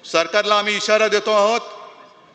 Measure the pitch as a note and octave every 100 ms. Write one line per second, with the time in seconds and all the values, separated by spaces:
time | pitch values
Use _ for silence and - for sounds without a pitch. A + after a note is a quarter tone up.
0 | - E3 E3+ G#3 G3+ G#3 G3+ G3+ G#3 G#3+
1 | G#3+ G#3 G#3+ G#3+ G3+ A#3 - - - -
2 | - - -